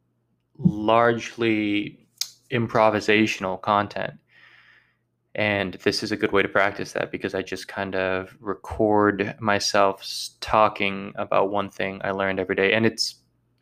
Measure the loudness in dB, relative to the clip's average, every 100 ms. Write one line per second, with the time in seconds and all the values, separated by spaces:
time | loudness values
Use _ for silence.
0 | _ _ _ _ _ 0 0 2 4 6
1 | 6 2 -4 -2 0 0 0 -2 -4 -12
2 | _ -12 -12 -14 -6 -4 0 4 4 4
3 | 4 4 4 0 -4 -4 0 0 0 -4
4 | -8 -10 _ _ _ _ _ _ _ _
5 | _ _ _ -4 -2 0 -2 -2 -2 -2
6 | -2 -2 0 2 2 2 0 -2 -6 -6
7 | -4 -6 -4 -6 -6 -10 -8 -8 -4 -2
8 | -2 -2 -6 -10 -8 -8 -6 0 2 4
9 | 4 2 -4 -4 -2 0 0 2 2 0
10 | -10 -12 -12 -12 0 4 4 2 -4 -4
11 | -8 -10 -2 0 0 -2 -4 -6 -6 -6
12 | -6 -2 -2 -2 -2 0 2 4 2 0
13 | -6 -8 _ _ _ _